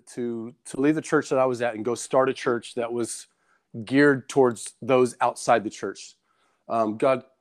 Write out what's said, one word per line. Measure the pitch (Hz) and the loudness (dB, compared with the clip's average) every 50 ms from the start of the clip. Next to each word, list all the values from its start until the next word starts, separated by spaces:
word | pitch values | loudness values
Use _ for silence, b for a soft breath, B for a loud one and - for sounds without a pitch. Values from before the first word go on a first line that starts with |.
| _ - - | _ -14 -10
to, | 131 120 120 117 113 113 120 - _ _ | -6 -6 -6 -6 -6 -10 -12 -16 _ _
to | - - - | -10 -4 0
leave | 135 151 156 | 2 2 2
the | 156 | 0
church | - - 160 147 135 - | -2 0 0 0 0 0
that | 147 131 | 0 2
I | 131 | 2
was | 131 123 113 | 2 0 -2
at | 120 120 113 | -4 -4 -4
and | 107 107 | -4 -4
go | 123 117 | -4 -4
start | - - - - 131 131 135 | -4 -4 2 2 4 4 4
a | 127 | 0
church | - - 139 120 117 - - - | -2 -2 -2 -2 -2 -4 -8 -6
that | 120 117 117 120 | -6 -6 -4 -4
was | 120 113 - - - - _ _ _ _ _ _ _ _ _ - 117 107 | -4 -4 -6 -8 -12 -16 _ _ _ _ _ _ _ _ _ -14 -14 -6
geared | 104 131 139 147 147 139 131 - - | 0 4 6 6 6 4 2 -2 0
towards | - 143 131 123 113 - - - - _ | 2 4 4 4 2 -2 -10 -16 -16 _
those | - 113 131 127 127 117 - - | -2 2 4 4 4 2 2 -2
outside | 127 120 - - - - 120 113 98 | -2 -2 -2 -4 2 2 2 2 2
the | 107 | -4
church. | - - 113 98 95 - - - - _ _ _ _ _ _ _ _ _ _ - | -8 -8 -8 -8 -8 -10 -16 -20 -20 _ _ _ _ _ _ _ _ _ _ -6
Um, | 113 117 113 107 107 | -2 -2 -2 -2 -2
God, | 113 147 135 135 127 - _ _ _ | 0 0 0 0 0 -4 _ _ _